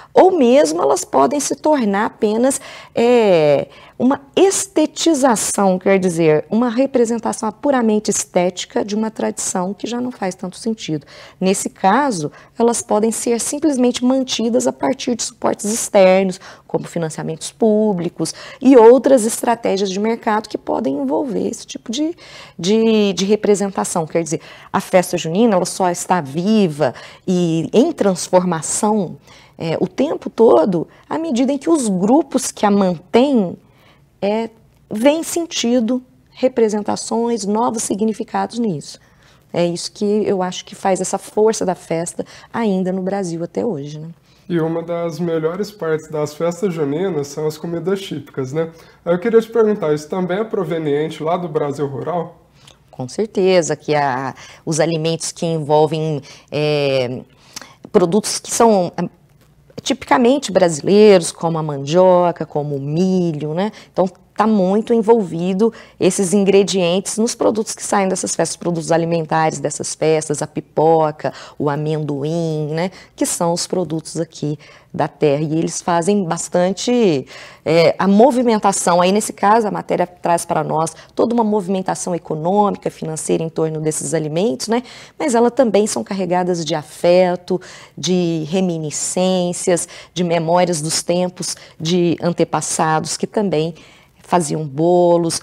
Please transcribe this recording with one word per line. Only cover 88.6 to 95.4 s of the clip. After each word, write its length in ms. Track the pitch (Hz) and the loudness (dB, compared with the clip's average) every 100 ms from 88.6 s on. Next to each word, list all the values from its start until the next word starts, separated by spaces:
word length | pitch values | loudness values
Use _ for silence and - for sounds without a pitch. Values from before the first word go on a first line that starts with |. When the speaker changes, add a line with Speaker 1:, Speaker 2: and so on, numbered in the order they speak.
| 185 165 151 - - 180 185 185 175 175 - 170 - - - | 0 -2 -6 -6 -6 -2 0 0 -2 -2 0 0 -2 -14 -12
Speaker 1:
de 120 | 165 175 | -4 0
memórias 560 | 170 160 180 180 160 | 0 2 2 2 0
dos 200 | 156 - | -4 -4
tempos 540 | - 175 180 185 165 - - - | -2 -2 -2 -6 -10 -10 -16 -8
de 380 | 160 180 175 - | -2 0 2 0
antepassados 920 | 175 175 165 156 - - 160 156 160 - | -2 0 0 -2 -4 -2 0 0 -2 -6
que 100 | 196 | -4
também 480 | 226 202 156 160 165 - - _ _ - | -2 0 -2 -2 -8 -20 -20 _ _ -2
faziam 380 | 180 151 160 151 | 0 0 -4 -4
bolos, 760 | 131 170 180 175 170 165 - | 0 2 4 4 4 2 -4